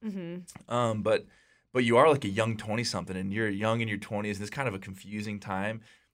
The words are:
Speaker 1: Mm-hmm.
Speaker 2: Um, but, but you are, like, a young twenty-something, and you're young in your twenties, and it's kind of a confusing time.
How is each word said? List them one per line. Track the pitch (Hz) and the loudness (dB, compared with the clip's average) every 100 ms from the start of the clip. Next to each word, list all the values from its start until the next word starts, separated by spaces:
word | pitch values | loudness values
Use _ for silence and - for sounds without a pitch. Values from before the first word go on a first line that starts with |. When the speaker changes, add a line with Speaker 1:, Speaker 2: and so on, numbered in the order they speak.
| 220 | -8
Speaker 1:
Mm-hmm. | 190 170 180 175 - - | -8 -8 -10 -12 -18 -4
Speaker 2:
Um, | 120 117 107 | 0 2 0
but, | 107 104 - _ _ _ _ | 2 0 0 _ _ _ _
but | 127 | 0
you | 117 117 | 6 8
are, | 156 | 8
like, | 143 104 | 6 2
a | |
young | 98 113 110 | 0 0 -2
twenty-something, | 110 110 117 95 85 92 | -2 -2 -2 -4 -4 -4
and | 95 | -4
you're | 104 110 | -2 -2
young | 98 110 113 | 0 0 0
in | 113 | 0
your | 101 | -4
twenties, | - 104 104 101 | -4 -4 -4 -6
and | 104 | -6
it's | 143 | -4
kind | 131 | -4
of | |
a | 95 | -4
confusing | 95 95 98 104 107 104 | -10 -14 -10 -8 -6 -8
time. | 101 95 101 113 - - _ | -6 -4 -4 -6 -14 -20 _